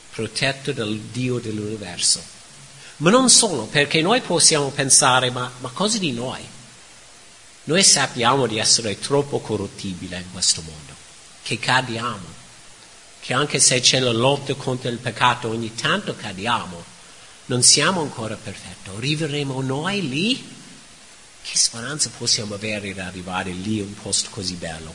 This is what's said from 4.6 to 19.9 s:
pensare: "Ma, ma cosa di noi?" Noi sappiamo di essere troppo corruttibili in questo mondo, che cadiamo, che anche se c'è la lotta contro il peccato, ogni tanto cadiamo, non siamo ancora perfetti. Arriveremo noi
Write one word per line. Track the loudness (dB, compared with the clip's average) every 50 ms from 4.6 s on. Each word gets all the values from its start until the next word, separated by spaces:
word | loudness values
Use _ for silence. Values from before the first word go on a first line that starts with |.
| 2 0
pensare: | 0 0 4 6 6 6 8 8 6 6 4 2
"Ma, | 0 -2 -4 -6 -6 -8
ma | -10 -6
cosa | -2 0 0 0 0
di | 0 0 -2 -2
noi?" | -2 -4 -4 -6 -8 -10 -12 -16 -18 -18 -20 -20 -20 -20 -20 -20 -20 -20 -20 -20 -20 -20 -20 -20 -20 -20 -20 -20 -8 -2
Noi | 0 4 6 6
sappiamo | 6 6 6 4 2 0 2 4 4 4 4 4
di | 2 2 2
essere | 2 4 4 4 2 0 -2 -4
troppo | -2 2 2 2 2 2 -2 -4
corruttibili | -2 -2 -2 -2 -2 -4 -8 -8 -8 -6 -6 -6 -8 -8 -8
in | -8 -10 -10
questo | -6 -2 0 0 0 0
mondo, | -4 -12 -14 -14 -16 -16 -18 -18 -20 -20 -20 -20 -20 -20 -18 -10
che | -6 -4 -4 -2
cadiamo, | 2 2 2 2 2 0 -4 -4 -4 -6 -6 -8 -10 -14 -16 -16 -18 -20 -20 -20 -20 -20 -20 -20 -20 -20 -20 -20 -20 -20 -20 -10
che | -4 -2 0
anche | 0 2 2 2 4
se | 4 4 4 4
c'è | 4 4 4 4
la | 4 4
lotta | 4 4 4 4 4 2 0 -4 -6
contro | -4 -2 -2 -2 -2 -2 -4
il | -4
peccato, | -4 -6 -6 0 4 4 4 4 2 -2 -4
ogni | -2 -4 -4 -6 -6
tanto | -2 0 0 0 0 -2 -4 -8
cadiamo, | -8 -8 -10 -8 -4 -2 -2 0 -2 -2 -6 -12 -14 -14 -16 -20 -20 -20 -20 -20 -20 -20 -20 -20 -12 -6
non | -2 0 0 2
siamo | 2 2 2 2 0 0 -2
ancora | -4 -6 -6 -8 -8 -8 -8
perfetti. | -10 -12 -12 -14 -14 -14 -18 -18 -16 -14 -14 -10
Arriveremo | -6 -4 -4 -2 -2 -4 -4 -4 -4 -4 -4 -4 -4
noi | -4 -4 -4 -4 -4 -4